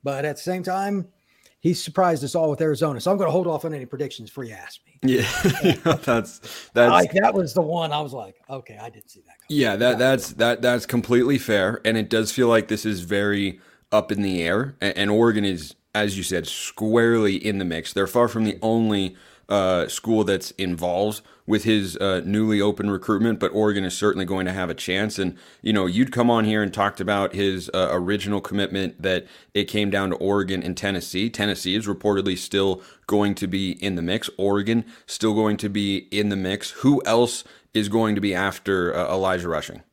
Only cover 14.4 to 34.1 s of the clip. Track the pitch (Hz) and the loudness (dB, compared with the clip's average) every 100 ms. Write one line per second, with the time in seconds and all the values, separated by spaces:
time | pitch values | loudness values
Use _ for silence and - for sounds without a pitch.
14.4 | 82 101 135 139 101 - 101 104 117 107 | 0 0 -2 -4 -4 0 2 4 4 4
15.4 | 101 90 76 - _ 107 104 95 87 90 | 0 -4 -8 -20 _ -2 -2 -2 -4 -4
16.4 | 80 - - - 110 117 117 117 107 95 | -4 -10 -10 -6 2 4 6 4 2 0
17.4 | 107 98 90 82 - - 95 123 120 113 | -2 -2 -2 -4 -4 -2 0 2 2 2
18.4 | 107 - 110 113 113 101 95 92 - _ | -2 -2 0 2 2 2 -2 -6 -20 _
19.4 | - 101 92 90 - - 110 110 98 95 | -2 0 2 2 0 -6 0 2 2 0
20.4 | - - 95 87 87 87 104 107 _ _ | -4 -6 -4 -2 -2 0 -2 -4 _ _
21.4 | - 104 113 110 95 80 98 92 90 104 | -2 0 2 0 0 -4 -2 -2 0 0
22.4 | 110 104 104 101 104 95 - 101 113 110 | 2 2 2 0 -4 -4 -2 0 2 0
23.4 | 98 104 107 101 95 - 104 95 90 95 | -2 0 0 0 -4 0 0 0 -2 -2
24.4 | 92 92 92 80 - 92 107 101 92 87 | -2 -4 -6 -6 -4 -2 -2 -2 -4 -4
25.4 | - _ - 107 92 92 127 123 120 117 | -20 _ 0 2 2 0 0 2 4 4
26.4 | 107 107 101 98 101 - 95 101 98 95 | 2 0 -2 0 -2 -2 -2 0 -2 0
27.4 | 98 95 - 92 87 87 90 104 92 101 | -2 -2 -4 -2 0 0 0 -2 -2 -4
28.4 | - 101 98 95 92 - 92 92 - - | -2 -2 -2 -2 -4 -4 -2 -2 -4 -20
29.4 | _ 104 98 107 101 98 98 - 92 101 | _ -4 -2 -2 0 0 -2 -2 0 0
30.4 | 95 95 - 90 101 95 - 90 113 117 | 0 -4 -4 -4 -4 -4 -4 -4 -4 -2
31.4 | 104 92 92 101 104 95 104 98 98 90 | -4 -2 -2 -2 -2 -2 0 0 0 -4
32.4 | - 101 98 92 - - - 104 101 95 | -2 0 0 -2 -8 -18 -2 0 2 0
33.4 | 95 95 95 - 98 90 85 | -4 -4 -4 -4 -6 -4 -4